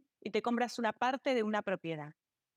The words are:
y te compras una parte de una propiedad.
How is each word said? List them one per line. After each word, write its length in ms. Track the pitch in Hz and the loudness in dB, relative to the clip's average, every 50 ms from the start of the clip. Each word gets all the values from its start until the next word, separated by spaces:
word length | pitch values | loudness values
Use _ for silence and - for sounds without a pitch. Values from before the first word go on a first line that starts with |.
| _ _ _ - | _ _ _ -12
y 100 | - 214 | -8 -2
te 100 | - 214 | -2 0
compras 380 | - 240 240 233 240 220 - 247 | 0 2 2 2 0 0 0 0
una 120 | 226 214 | 0 0
parte 440 | - - 247 254 277 254 - 285 254 | 0 2 0 0 0 0 0 2 2
de 80 | 233 214 | 2 2
una 180 | 214 214 208 | 2 0 0
propiedad. 540 | - 196 185 - - 165 160 151 147 151 - _ _ _ _ _ _ _ _ | 0 0 -4 -2 -4 -6 -6 -6 -8 -12 -14 _ _ _ _ _ _ _ _